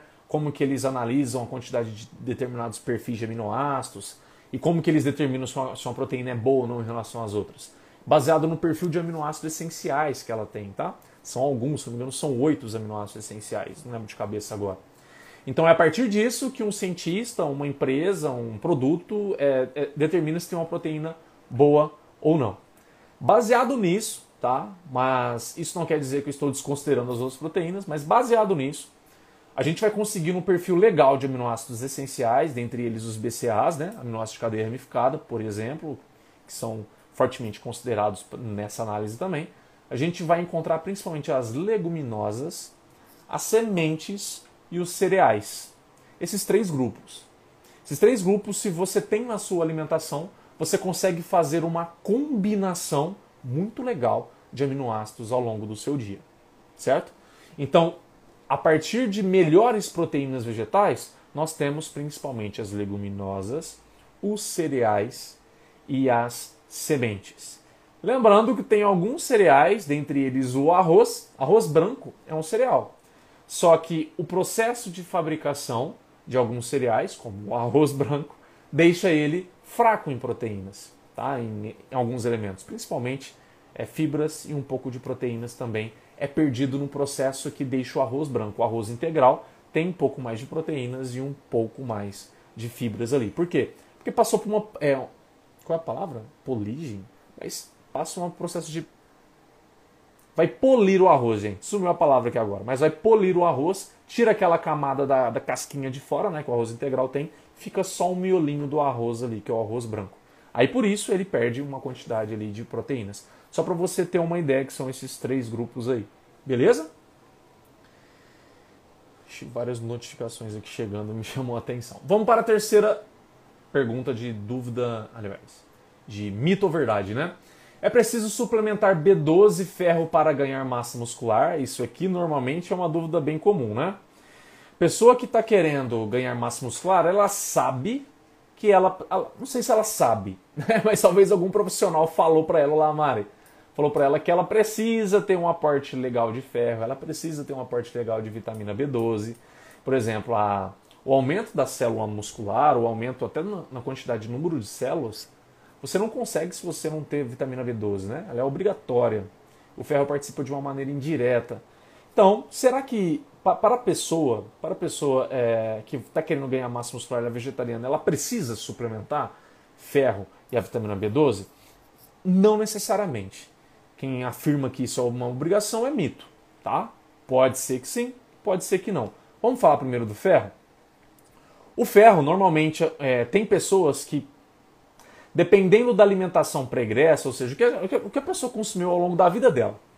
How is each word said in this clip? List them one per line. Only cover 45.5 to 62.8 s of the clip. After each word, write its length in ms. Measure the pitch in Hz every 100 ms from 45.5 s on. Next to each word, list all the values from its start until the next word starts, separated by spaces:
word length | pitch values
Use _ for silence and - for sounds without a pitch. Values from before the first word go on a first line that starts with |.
| - - _ _ _ _ -
Esses 240 | 175 202
três 260 | - 196 208
grupos. 540 | 143 123 - - - - _ _ _ - -
Esses 140 | - 143
três 240 | 214 247
grupos, 360 | 180 202 208 196
se 120 | 208
você 300 | 165 185 202
tem 240 | 208 208
na 140 | 247 208
sua 260 | - 180
alimentação, 640 | 165 160 151 160 - 147 175 - - -
você 220 | 160 185
consegue 440 | 185 180 190 170
fazer 420 | 170 175 156 165
uma 220 | 160 170 170 -
combinação 1120 | - 226 302 247 196 208 190 175 - 147 160 202 _ _
muito 400 | 127 131 202 -
legal 480 | 254 196 120 110 - - -
de 100 | 120
aminoácidos 720 | 139 135 127 110 107 - 110
ao 80 | 127
longo 260 | 120 110 104
do 80 |
seu 220 | 107 - 143
dia, 220 | 104 98 - _ _ _ _ -
certo? 360 | - 143 - - _ - - -
Então, 380 | 139 170 165 - _ _ - _ -
a 80 | -
partir 520 | - 156 - 220 254
de 140 | 196
melhores 640 | 190 185 165 165 233 220 -
proteínas 560 | - 165 147 135 131
vegetais, 680 | 117 110 110 196 202 120 - - _
nós 200 | 143 156
temos 340 | - 143 147 151
principalmente 720 | - 147 147 143 117 104 104
as 120 | 107
leguminosas, 1080 | 104